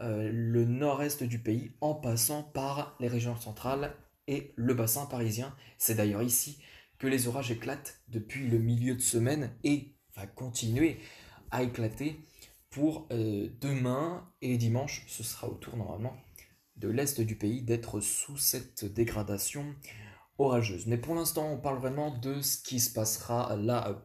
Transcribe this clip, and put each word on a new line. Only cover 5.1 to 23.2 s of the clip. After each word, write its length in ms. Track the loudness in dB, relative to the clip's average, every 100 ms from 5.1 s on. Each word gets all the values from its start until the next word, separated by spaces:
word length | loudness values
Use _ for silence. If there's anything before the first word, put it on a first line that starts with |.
| 0 0 0 -4 -10 -16 -2
C'est 180 | 2 4
d'ailleurs 260 | 4 4
ici 380 | 2 2 0 -8 -18 -20 -20 -4
que 80 | 0
les 220 | 2 2
orages 220 | 0 -2
éclatent 500 | -4 -4 -8 -10 -16 -8
depuis 400 | -6 -6 -4 2
le 80 | 4
milieu 360 | 6 4 2
de 60 | 2
semaine 560 | 2 2 2 2 -2 0
et 320 | 2 2 0 -16 _ -14
va 100 | -12
continuer 720 | -10 -8 -2 2 4 4 2 -10 -20 -20 -20 -4
à 140 | 0
éclater 560 | 0 0 -2 -2 -4 -6 -12 -20 -20 -20 _
pour, 360 | 0 2 2 -2
euh, 340 | 0 2 0 -2 -4
demain 680 | -2 2 2 2 0 -4 -10 _
et 160 | 0 2
dimanche. 480 | 4 2 0 -6 -10
Ce 160 | -10
sera 240 | -8 -6 -8
au 80 | -8
tour 220 | -8 -6
normalement 400 | -4 -4 -6 -8 -16 -20 -20 _ _ -6
de 140 | -2
l'est 320 | 0 0 0
du 160 | -2 0
pays 240 | 0 0
d'être 400 | 0 0 0 -4
sous 360 | -2 -2 -4 0
cette 460 | 0 0 -4 -6
dégradation 960 | -2 2 2 0 -2 -2 -2 -4 -6 -10 -16 -18 -18 -20 -6 2
orageuse. 480 | 4 4 2 -2 0
Mais 100 | 0
pour 180 | 0 0
l'instant, 340 | 0 0 0
on 80 | -2
parle 220 | -2 -2
vraiment 320 | -2 -2 -2
de 300 | -2 -2 -2
ce 200 | -2 -2
qui 200 | 0 0
se 100 | 2
passera 640 | 2 0 -2